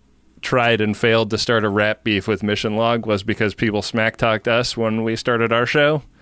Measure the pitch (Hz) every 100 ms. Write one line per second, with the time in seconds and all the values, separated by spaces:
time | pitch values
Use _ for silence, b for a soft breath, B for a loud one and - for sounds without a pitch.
0 | _ _ _ - - 127 117 110 107 101
1 | 117 113 107 107 - 113 104 101 107 107
2 | 113 101 110 101 104 104 110 107 117 117
3 | 107 101 104 101 107 - 113 104 - 117
4 | 110 - 117 110 123 117 120 - 113 110
5 | 113 113 - 117 113 117 120 151 147 151
6 | - _